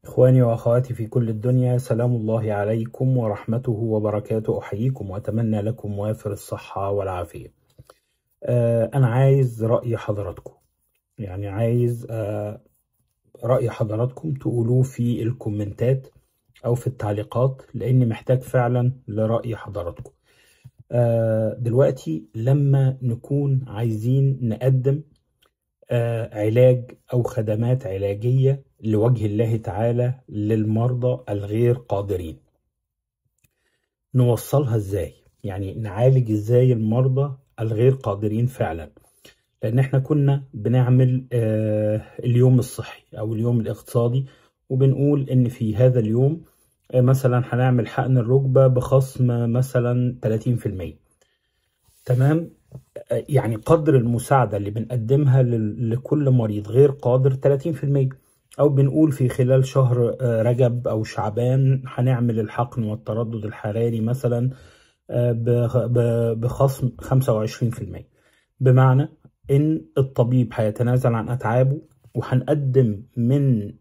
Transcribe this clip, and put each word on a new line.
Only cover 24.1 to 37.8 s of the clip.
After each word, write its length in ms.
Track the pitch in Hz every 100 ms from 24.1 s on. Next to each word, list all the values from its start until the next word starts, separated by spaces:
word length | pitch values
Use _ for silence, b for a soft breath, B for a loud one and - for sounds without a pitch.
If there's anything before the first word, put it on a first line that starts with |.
| 135 135 135
نقدم، 600 | 120 - 131 131 127 143 151 _ _ _ _ _ _ _ _
آه، 500 | 120 117 117 113 113
علاج 460 | 107 117 127 123 113 - _
أو 100 | 123
خدمات 640 | 110 - 107 107 117 127 -
علاجية 800 | 95 98 104 120 131 131 135 _ _
لوجه 440 | 110 107 117 117 107
الله 300 | 104 113 113
تعالى 580 | 107 95 117 120 123 127 -
للمرضى 960 | 107 107 113 107 110 120 123 123 123 -
الغير 460 | 101 101 110 120
قادرين، 600 | 131 - 101 101 92 82 69 _ _ _ _ _ _ _ _ _ _ _ _ _ _ _ _ _
نوصلها 640 | 131 123 113 - 139 135 113
إزاي؟ 360 | 98 98 82 _ _ _
يعني 300 | 104 95 95
نعالج 560 | - 107 95 123 131 110
إزاي 420 | 107 104 123 127
المرضى 640 | 117 107 120 131 131 143 135 _ -
الغير 320 | 110 107